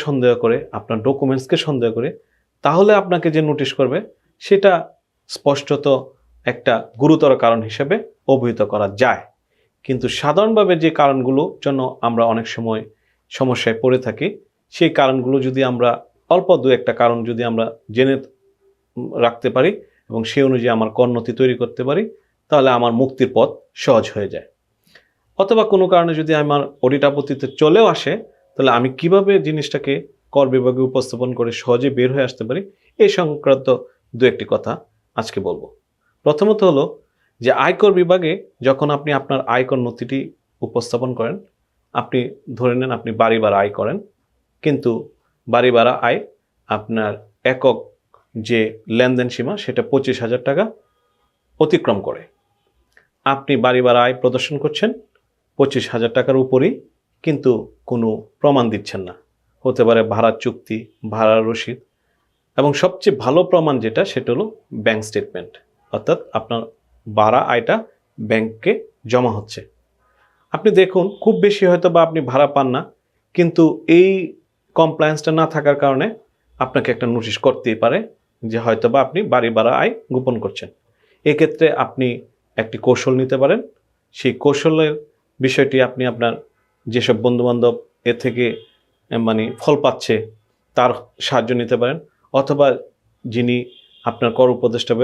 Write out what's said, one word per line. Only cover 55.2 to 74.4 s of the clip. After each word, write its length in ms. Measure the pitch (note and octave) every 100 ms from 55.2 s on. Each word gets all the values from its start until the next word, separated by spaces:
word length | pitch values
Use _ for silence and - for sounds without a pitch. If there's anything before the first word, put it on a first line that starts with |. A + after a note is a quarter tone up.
| _ _ _ -
পঁচিশ 260 | C3+ B2+ -
হাজার 200 | A#2 A2+ B2+
টাকার 200 | B2+ C3
উপরই, 260 | C3 C3 D#3 - - _ _ _
কিন্তু 260 | - C#3+ C3 A#2 - _ -
কোনো 180 | B2 A2+ G#2+ - _
প্রমাণ 240 | D3 C#3 A#2+
দিচ্ছেন 280 | G#2 - G2 F#2
না। 60 | - _ _ _ _
হতে 180 | C3 B2 A#2
পারে 120 | A2+ A2
ভাড়ার 240 | G#2 A2+ A2
চুক্তি, 340 | B2+ A2 - A2 A2+ _ A2
ভাড়ার 300 | G#2+ A2 A2+ A2
রসিদ, 300 | A2+ - B2 _ _ _ _ _ _ _ -
এবং 120 | C#3+ -
সবচেয়ে 360 | F3+ - - -
ভালো 160 | - D3+ F3+
প্রমাণ 240 | F3+ D#3+ C3
যেটা 180 | A2 A2 F#3+
সেটা 160 | - -
হলো 120 | B2 A3 - _ A#2+
ব্যাংক 160 | G#2+ A2 G#2+
স্টেটমেন্ট, 440 | G#2 - F2+ F2+ - _ _ _
অর্থাৎ 260 | A2 - - - D#3
আপনার 240 | - A#2 A2+ _ _ _ -
ভাড়া 340 | G#2 G#2+ B2 C3+
আয়টা 240 | B2 A#2 A3 A3+ _ _ -
ব্যাংকে 540 | A2 A2 A2+ A2+ F3+ A3+ - _ A2+
জমা 200 | B2 B2 G#2+
হচ্ছে। 240 | G2+ - G2+ _ _ _ _ _ _ _ _
আপনি 180 | - G3+ F3+
দেখুন, 240 | F#3 F#3+ F3+ -
খুব 120 | - F#3 G3+
বেশি 180 | G3+ F#3
হয়তো 180 | F3 F3+
বা 60 | E3+ E3
আপনি 140 | D#3+ B2+
ভাড়া 180 | C3 C#3+ C#3+
পান 100 | C3
না, 60 | B2+ F3 _ _ _ _ -
কিন্তু 280 | E3+ E3 D#3+ - - E3
এই 120 | F#3+ F#3+ E3 -